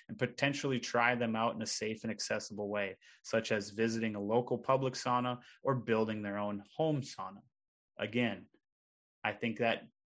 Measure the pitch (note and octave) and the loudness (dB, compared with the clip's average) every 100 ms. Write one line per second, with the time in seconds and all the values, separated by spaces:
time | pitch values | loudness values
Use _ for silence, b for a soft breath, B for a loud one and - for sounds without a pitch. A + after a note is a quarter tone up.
0 | - A2 B2 - C#3+ C#3+ C#3+ B2 - A#2+ | -16 -2 -2 2 0 2 0 -2 0 4
1 | A#2+ B2 A2+ A2 A#2 A2 A2 - A2 A2 | 4 4 2 2 0 0 -4 -4 -4 -4
2 | A2+ G#2 - A2 - G2+ G2+ G#2 G2 F#2+ | -4 -4 -2 -4 -4 -6 -2 -2 -2 -6
3 | b b - A2+ A2 A2 G2+ G2+ A2+ A2+ | b b -2 0 2 0 0 0 0 2
4 | A2+ G#2 G2+ A#2 B2 B2 - C3+ C3 B2+ | -2 -2 2 2 2 0 2 2 2 -2
5 | B2+ B2 B2 B2 b b C#3 B2+ A#2 A2 | 0 2 2 -4 b b -2 0 2 2
6 | A2 G#2+ G#2 G2+ G#2 G#2 - - D#3+ D3 | 2 0 -4 -2 -2 -4 -6 0 2 2
7 | - - F#2+ G2+ - _ _ _ _ - | -2 -8 -10 -12 -20 _ _ _ _ -6
8 | G#2+ A#2 A#2 F#2 - _ _ _ _ _ | -2 2 0 -2 -10 _ _ _ _ _
9 | _ _ G#2+ G#2 A#2 A2 A#2 - - _ | _ _ -4 -2 -4 2 2 2 -4 _